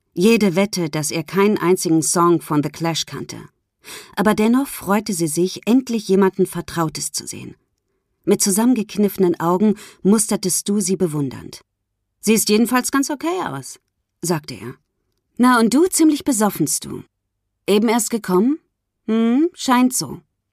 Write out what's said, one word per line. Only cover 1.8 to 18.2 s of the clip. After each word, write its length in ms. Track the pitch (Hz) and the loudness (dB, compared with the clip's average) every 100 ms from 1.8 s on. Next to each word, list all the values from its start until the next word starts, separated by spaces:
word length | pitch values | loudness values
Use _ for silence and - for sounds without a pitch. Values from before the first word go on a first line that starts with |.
| 180 160 | 2 0
Song 400 | 156 180 170 165 | 2 2 2 2
von 200 | - 151 | 0 -2
The 60 | 147 | -2
Clash 360 | - 165 156 - | -4 -4 -4 -8
kannte. 320 | 139 117 113 - _ _ _ - - - - | -10 -12 -14 -18 _ _ _ -20 -20 -12 -2
Aber 180 | 202 | 0
dennoch 340 | 208 220 247 277 | 2 2 2 0
freute 460 | - 165 208 214 | -6 -2 -2 -2
sie 140 | 175 165 | -4 -2
sich, 340 | 151 185 - - | 0 -2 -2 0
endlich 420 | 247 254 233 208 | 2 2 -4 0
jemanden 380 | 190 190 - 180 | 4 4 2 -2
Vertrautes 680 | 175 - - 160 156 - | -2 -8 -4 -4 -4 -10
zu 140 | - - | -10 -12
sehen. 300 | 101 123 - _ _ _ _ _ _ - | -14 -16 -18 _ _ _ _ _ _ -2
Mit 160 | 202 | 0
zusammengekniffenen 1000 | 202 190 240 247 196 - 208 - 180 - | 0 2 2 2 -2 -2 -2 2 0 0
Augen 360 | 165 180 214 202 - - | 0 2 2 0 -6 -4
musterte 480 | 185 214 - 202 185 | 2 2 2 -2 -2
Stu 300 | - - 208 | -4 -2 -2
sie 160 | 185 180 | -2 -2
bewundernd. 640 | 180 151 139 110 - - _ _ _ _ _ _ | -2 -2 -6 -8 -16 -20 _ _ _ _ _ _
„Siehst 300 | - 220 - | 0 2 2
jedenfalls 420 | 208 233 254 247 | 2 2 0 0
ganz 180 | 277 277 | -2 -2
okay 320 | 285 320 370 320 | -4 -4 -4 -6
aus“, 340 | 135 127 - _ _ _ _ | -8 -12 -18 _ _ _ _
sagte 340 | 165 165 - 113 | -4 -4 -6 -12
er. 200 | 110 - _ _ _ _ _ - | -14 -16 _ _ _ _ _ 0
„Na 220 | 247 247 | 4 4
und 140 | 220 | 4
du, 120 | 262 370 | 4 2
ziemlich 400 | - 320 294 - | 4 2 2 -2
besoffen, 420 | 220 185 - 156 | 0 0 0 -2
Stu. 360 | - - - - _ _ _ _ _ - | -2 -6 -12 -14 _ _ _ _ _ 0
Eben 220 | 208 226 | 2 2
erst 220 | 233 - | 0 0
gekommen?“ 500 | 233 | -4